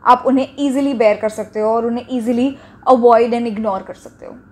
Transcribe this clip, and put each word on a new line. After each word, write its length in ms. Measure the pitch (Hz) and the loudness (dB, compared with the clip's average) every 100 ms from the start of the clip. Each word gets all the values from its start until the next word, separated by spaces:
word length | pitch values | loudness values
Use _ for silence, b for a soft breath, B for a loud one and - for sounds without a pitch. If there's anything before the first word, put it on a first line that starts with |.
| - | 4
आप 180 | 247 269 | 2 4
उन्हें 300 | 262 269 - | 0 -2 -4
ईजीली 340 | 285 262 277 | -2 -2 -2
बेयर 220 | 247 220 208 | 2 0 2
कर 140 | 220 | -4
सकते 300 | 214 208 214 | -6 -8 -4
हो 100 | 214 | -2
और 160 | 226 233 | 0 -2
उन्हें 200 | 240 247 | -6 -6
ईजीली 480 | 254 226 240 262 277 B B - | -6 -2 0 -2 -4 B B 2
अवॉइड 440 | 262 240 226 240 | 4 6 4 2
and 160 | 240 233 | -2 -4
इग्नोर 340 | 208 220 190 | -4 -6 -6
कर 120 | - | -10
सकते 320 | - - - - | -18 -20 -20 -20
हो। 100 | - _ | -20 _